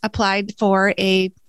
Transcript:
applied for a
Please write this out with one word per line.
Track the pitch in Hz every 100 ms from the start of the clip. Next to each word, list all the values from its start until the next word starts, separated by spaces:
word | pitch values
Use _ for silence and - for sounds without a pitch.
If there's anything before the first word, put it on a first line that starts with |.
applied | 214 - 202 196 202 -
for | 208 190 196 -
a | 190 190 185 -